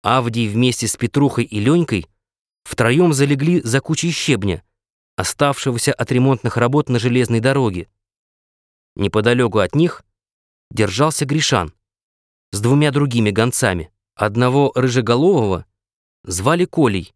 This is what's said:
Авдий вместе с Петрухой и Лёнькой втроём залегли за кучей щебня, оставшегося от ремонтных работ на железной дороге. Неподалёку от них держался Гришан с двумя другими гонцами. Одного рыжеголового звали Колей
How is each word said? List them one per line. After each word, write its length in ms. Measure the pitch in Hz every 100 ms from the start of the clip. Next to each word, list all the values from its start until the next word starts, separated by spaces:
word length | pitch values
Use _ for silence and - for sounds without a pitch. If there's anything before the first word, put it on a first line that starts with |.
Авдий 460 | - 113 120 113 110
вместе 380 | 107 127 113 113
с 100 | -
Петрухой 480 | 120 143 139 -
и 140 | 120 107
Лёнькой 480 | 110 170 165 101 - _ _ _ _ _
втроём 480 | - - 113 135 175
залегли 480 | 139 143 139 151 175
за 180 | 117 131
кучей 300 | - 160 175
щебня, 520 | 156 - 113 101 82 _ _ _ _ _ -
оставшегося 760 | 92 - 143 135 139 120 -
от 200 | - -
ремонтных 440 | 123 135 131 120 117
работ 320 | 120 147 147
на 100 | 120
железной 420 | 120 123 120 117
дороге. 480 | 123 135 120 90 82 _ _ _ _ _ _ _ _ _ _ -
Неподалёку 600 | 98 107 107 123 120 104
от 160 | 92
них 300 | 147 170 - _ _ _ _ _ _ _
держался 540 | - 101 95 151 -
Гришан 480 | 135 160 147 120 80 _ _ _ _ _ _ _ _
с 80 | 101
двумя 300 | 117 143 151
другими 400 | 139 143 120 104
гонцами. 600 | 101 120 - 117 90 78 _ _
Одного 580 | - 107 110 127 139 139
рыжеголового 920 | 131 127 123 113 120 170 175 104 90 - _ _ _ _ _
звали 400 | - 90 107 170
Колей 500 | 175 170 131 95 85